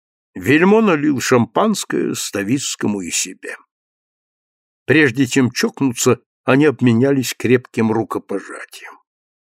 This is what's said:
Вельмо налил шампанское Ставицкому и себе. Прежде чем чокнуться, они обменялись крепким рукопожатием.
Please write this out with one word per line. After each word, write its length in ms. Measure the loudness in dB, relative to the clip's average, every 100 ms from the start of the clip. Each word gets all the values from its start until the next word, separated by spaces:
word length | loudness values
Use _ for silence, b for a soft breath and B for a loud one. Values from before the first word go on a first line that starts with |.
| _ _ _ -6
Вельмо 420 | 0 2 4 4
налил 380 | 4 2 0 -2
шампанское 960 | 0 0 2 -2 -2 -2 -4 -4 -4
Ставицкому 880 | -6 -8 -6 -4 -4 -4 -6 -4 -4
и 80 | -6
себе. 480 | -6 -8 -10 -16 -16 _ _ _ _ _ _ _ _ _ _ _ _ 0
Прежде 400 | 2 2 2 0
чем 260 | 2 0
чокнуться, 680 | 0 -4 -2 -4 0 0 0 _ _
они 220 | 0 4 4
обменялись 680 | 2 2 4 2 0 -2
крепким 580 | -4 0 0 0 -2 0
рукопожатием. 1040 | -2 -4 -8 -8 -10 -10 -16 -18 -20 -20 -20 _ _ _ _ _